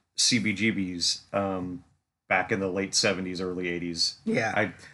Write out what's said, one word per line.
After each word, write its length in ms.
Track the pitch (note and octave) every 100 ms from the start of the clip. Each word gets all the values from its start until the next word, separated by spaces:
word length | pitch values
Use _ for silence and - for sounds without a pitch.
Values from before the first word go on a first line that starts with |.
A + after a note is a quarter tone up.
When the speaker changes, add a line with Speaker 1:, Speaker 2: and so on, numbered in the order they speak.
| _ -
Speaker 1:
C 220 | - A2+
B 160 | G2+
G 160 | G2 A2
B's, 520 | G2+ F#2 F2 E2+ - -
um, 500 | G2+ G2 F#2+ F2+ F2+ - _ _ _ -
back 220 | F#2+ F2+
in 80 | A2
the 80 | G2
late 260 | F#2+ G2
seventies, 480 | - A2 F#2 F#2 F2+
early 260 | F#2 F2+ F2+
eighties. 500 | F2 F2 E2 - - -
Speaker 2:
Yeah. 280 | A2+ A2 -
Speaker 1:
I 180 | A2 - -